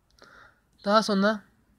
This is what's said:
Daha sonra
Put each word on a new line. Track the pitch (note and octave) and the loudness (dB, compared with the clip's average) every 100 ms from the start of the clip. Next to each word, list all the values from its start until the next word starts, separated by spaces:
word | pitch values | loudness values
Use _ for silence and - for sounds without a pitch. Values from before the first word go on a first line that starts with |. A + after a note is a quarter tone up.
| _ _ - - - _ _ _ | _ _ -20 -20 -20 _ _ _
Daha | G3+ G#3+ | 0 0
sonra | G#3+ G3 G3+ G#3+ - _ _ | 2 0 0 -2 -10 _ _